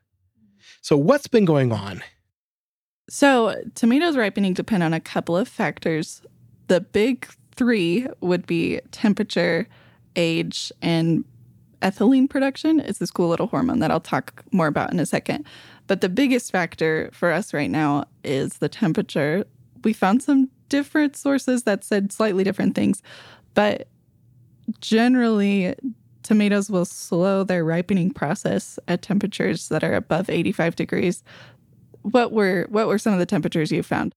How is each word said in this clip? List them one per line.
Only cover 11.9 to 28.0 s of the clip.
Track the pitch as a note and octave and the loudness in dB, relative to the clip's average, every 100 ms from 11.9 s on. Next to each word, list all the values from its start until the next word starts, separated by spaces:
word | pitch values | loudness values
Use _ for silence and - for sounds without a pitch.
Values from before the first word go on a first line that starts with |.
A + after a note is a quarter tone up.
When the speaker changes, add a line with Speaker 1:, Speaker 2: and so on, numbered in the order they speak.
| - A3 C4+ C4 | 2 4 4 2
Speaker 2:
production. | C#4+ C4+ C4+ D#4 D#4 | 0 -2 -2 0 0
It's | - G3+ | 0 -4
this | E3+ | -6
cool | - E3+ | -2 0
little | E3+ G3+ | 0 -2
hormone | - - - | -2 -2 0
that | D#3+ | 0
I'll | D#3+ | 0
talk | - C#3+ - - - | -2 -4 -6 -12 -4
more | F#3+ D#3 | 0 0
about | D3 - | 0 -2
in | F3 | -2
a | E3 | -2
second. | D#3+ - G#3 - - - - - | -2 -4 -6 -8 -20 -20 -12 -4
But | F#3+ | -2
the | F#3+ | 0
biggest | F#3 C#4 B3 - | 0 2 0 -2
factor | F#3 E3+ - D#3+ D#3+ - | -2 -4 -2 -2 -2 -4
for | - F3 | -4 -2
us | D#3+ A3 | 0 -2
right | D3+ C3 | -4 -2
now | C3 D3+ C#3+ - _ | -2 0 -2 -4 _
is | - C3+ C#3+ - | -4 -4 -4 -4
the | D3 | -6
temperature. | - F#3+ D#3 D#3 - D3 F3 - _ _ - | -2 0 0 -2 -2 0 -2 -4 _ _ -6
We | A3 | -2
found | G#3+ F#3+ A#3+ | 0 2 2
some | - C4+ C4 _ - | 2 2 2 _ -6
different | C#4+ C#4+ D#4 D4 - | -4 -2 0 -2 -2
sources | C#4 C#4 - B3+ | -2 -2 0 -2
that | A3+ G3 | 0 -2
said | - G#3 G3 | -2 -2 -2
slightly | - A3 F#3 | -2 -2 0
different | F#3+ G3 - F3+ | 0 0 -2 0
things, | G#3+ G3 - - - - _ | 0 -2 -6 -20 -20 -20 _
but | - G#3 - - _ _ _ _ _ _ _ - - | 0 0 0 -8 _ _ _ _ _ _ _ -12 -10
generally, | - A3 A#3+ B3+ A#3 G#3+ G3+ G3+ F3+ - C4+ - _ _ | 0 2 4 4 2 2 2 2 0 -4 -8 -10 _ _
tomatoes | - G#3+ G#3 G3+ G3 | 0 4 4 2 0
will | F#3 | 0
slow | F3 - - F3 F#3 G3 | -2 -6 -4 0 2 2
their | F#3+ F3+ | 0 0
ripening | D#3+ E3 F3 G3 | 0 0 0 0